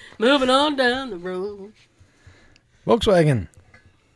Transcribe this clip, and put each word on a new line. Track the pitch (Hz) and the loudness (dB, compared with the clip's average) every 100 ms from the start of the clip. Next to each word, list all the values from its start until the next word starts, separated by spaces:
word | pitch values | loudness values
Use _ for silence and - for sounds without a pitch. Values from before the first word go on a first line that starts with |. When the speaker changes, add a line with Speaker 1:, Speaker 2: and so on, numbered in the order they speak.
| - - | -20 -2
Speaker 1:
<laughs> | |
Moving | 220 285 254 | 0 2 2
on | 269 294 277 | 2 0 0
down | 247 254 269 | -2 -2 -8
the | 180 | -12
road. | 180 185 202 202 196 _ _ _ _ _ - - _ _ _ _ - | -10 -8 -8 -12 -20 _ _ _ _ _ -20 -20 _ _ _ _ -2
Speaker 2:
Volkswagen. | 226 226 180 151 120 82 _ _ _ _ _ _ | 0 2 4 4 2 -4 _ _ _ _ _ _